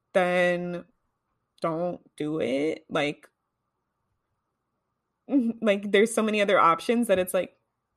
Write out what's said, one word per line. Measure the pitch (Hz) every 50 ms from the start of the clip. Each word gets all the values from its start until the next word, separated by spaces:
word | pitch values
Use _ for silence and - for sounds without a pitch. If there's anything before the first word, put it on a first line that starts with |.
| _ _ _
then | 196 180 180 180 180 180 175 175 175 175 175 175 175 - _ _ _ _ _ _ _ _ _ _ _ _ _ _ _
don't | - 170 160 160 175 180 175 - - _ _
do | - 151 151 156 160
it. | 202 233 254 269 285 320 320 - _ _
Like, | - 165 143 147 151 - - - _ _ _ _ _ _ _ _ _ _ _ _ _ _ _ _ _ _ _ _ _ _ _ _ _ _ _ _ _ _ _ _ _ _ _ _ _ _ _
<laughs> | - 226 285 240 226 226 -
like, | - 220 196 202 202 208
there's | 196 202 208 220 220
so | - 220
many | 220 208 214
other | 202 196 196 160
options | 110 165 165 165 - - 233 233 240 214
that | 196 185
it's | 185 185 -
like, | 190 175 - _ _ _ _ _ _ _ _ _